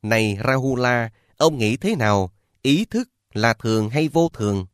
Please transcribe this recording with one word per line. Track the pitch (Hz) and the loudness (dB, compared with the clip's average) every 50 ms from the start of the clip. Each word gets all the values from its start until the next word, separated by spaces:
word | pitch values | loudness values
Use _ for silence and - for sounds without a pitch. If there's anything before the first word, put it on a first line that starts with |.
| - | -2
Này | 107 113 113 110 107 101 98 110 | 0 0 2 2 0 0 -2 -2
Rahula, | 131 131 131 127 135 131 123 123 123 123 120 117 113 _ _ _ _ _ | -2 -2 0 0 -2 -2 0 0 0 0 0 -2 -4 _ _ _ _ _
ông | _ 147 160 156 131 | _ 0 0 2 2
nghĩ | 113 107 113 | 0 0 0
thế | 139 - 190 226 | 0 -2 -4 -2
nào, | 165 117 107 104 101 95 92 _ _ _ _ _ _ _ | 0 0 2 2 2 0 -2 _ _ _ _ _ _ _
ý | 135 139 165 220 | 0 2 2 0
thức | - - 226 254 _ _ _ _ _ _ | -2 -4 -6 -6 _ _ _ _ _ _
là | 104 107 117 113 | -2 0 0 0
thường | _ - 117 110 110 107 107 | _ -2 0 0 0 0 0
hay | 113 151 160 156 | -2 -2 -2 0
vô | 151 165 165 165 | 0 0 0 0
thường? | _ - 107 104 101 98 92 92 | _ -2 -2 -2 -2 -2 -4 -8